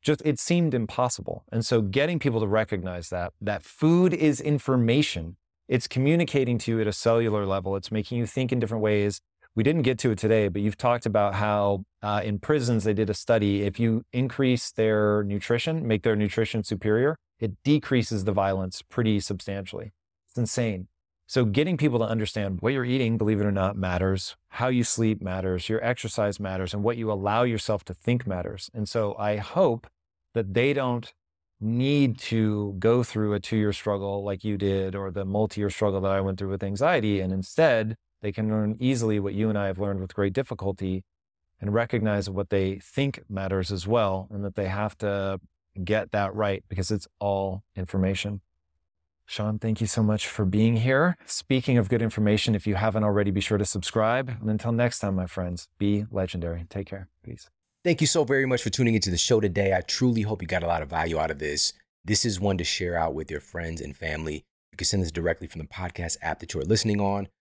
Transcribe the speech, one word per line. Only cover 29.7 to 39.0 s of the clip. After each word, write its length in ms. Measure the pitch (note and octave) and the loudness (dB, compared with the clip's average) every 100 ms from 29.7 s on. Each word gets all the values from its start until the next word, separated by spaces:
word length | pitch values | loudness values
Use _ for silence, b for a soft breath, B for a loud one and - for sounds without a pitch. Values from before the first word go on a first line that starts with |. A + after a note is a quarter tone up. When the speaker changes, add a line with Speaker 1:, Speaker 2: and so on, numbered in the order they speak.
| A#2 - _ _ _ _ | 2 -6 _ _ _ _
Speaker 1:
that 220 | A#2 G2 F#2+ | -4 -2 0
they 180 | C3 | 2
don't 400 | C#3+ B2+ A#2+ A2+ _ _ _ _ _ | 2 0 -2 -6 _ _ _ _ _
need 560 | G#2+ A#2+ C3 D3 C#3 A2+ | -2 0 2 4 4 2
to 580 | - A2+ G#2+ G#2 G#2 G2 | -2 2 2 2 -2 0
go 240 | A2 B2 | 4 4
through 300 | A#2+ G#2+ G#2+ | 2 0 0
a 60 | G#2 | 0
two-year 320 | - A2+ G#2 | 0 0 2
struggle 520 | F#2+ - G2+ G2 G2+ | 0 -2 -2 -2 -4
like 200 | G2+ F#2+ | -4 -4
you 140 | G#2+ G2+ | -4 0
did 380 | G2 F#2+ F#2+ G2 | 0 0 -2 -4
or 160 | G2 | -6
the 140 | F#2 F#2+ | -6 -2
multi-year 440 | G2 G#2+ - G2+ | 0 0 0 -2
struggle 320 | - G#2 G2 | 0 0 2
that 100 | F#2+ | 0
I 100 | G2 | 0
went 180 | F#2+ F#2 | 0 -4
through 100 | G2 | -4
with 140 | G2 | -4
anxiety. 560 | G2+ G2+ D3 E3+ A2 G2+ | -4 0 2 2 2 0
And 120 | F#2 | 0
instead, 640 | F#2+ F#2+ - D#3+ A#2 A2 A2 _ _ | -4 -4 2 4 4 0 -6 _ _
they 100 | G#2 | -8
can 180 | G2+ G#2+ | -2 -2
learn 260 | G#2+ G#2+ G#2+ | 0 0 0
easily 400 | B2+ C3 | 0 2